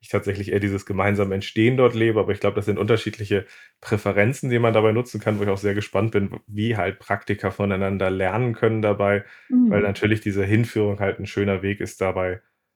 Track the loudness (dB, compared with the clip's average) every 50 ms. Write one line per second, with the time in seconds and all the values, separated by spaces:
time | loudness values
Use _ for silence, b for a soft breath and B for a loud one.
0 | -10 -4 -4 -4 -2 -2 -4 -4 -4 -2 -2 0 0 0 -2 -4 -6 -4 -2 0
1 | 0 2 2 2 0 0 -2 -4 -6 -4 0 2 2 4 4 4 4 4 4 2
2 | 2 2 2 2 2 0 0 0 0 0 0 0 -2 -2 -2 0 2 2 2 0
3 | 0 -4 -8 -8 -4 0 0 0 -2 B B B B B B B -6 -4 -2 -2
4 | 0 0 2 4 2 2 2 -2 -2 0 0 2 4 4 4 4 4 4 2 0
5 | -2 -4 -6 -6 -2 -2 -2 0 0 -2 -2 0 0 -2 -2 -2 -4 -2 -2 0
6 | 0 0 0 0 -2 -2 -6 -12 _ -10 -6 -4 -2 -2 0 -2 -2 -4 -4 -6
7 | -4 -4 -4 -4 -2 -6 -6 -4 -4 -4 -2 -2 -2 -2 0 0 -2 -2 -2 0
8 | 0 0 0 0 -2 0 0 0 -2 -2 -2 0 0 0 0 2 0 0 0 2
9 | 2 0 0 0 -2 B B B B B 2 4 4 4 4 2 2 0 -2 0
10 | 0 0 0 0 -2 -2 -2 0 0 2 2 2 2 0 0 0 0 0 0 -2
11 | -2 -2 -2 -4 -8 -6 -2 -2 0 0 0 -2 -2 -4 -4 -4 -6 -8 -4 -4
12 | -2 -2 -2 -2 -2 -4 -4 -8 _ _ _ _ _ _ _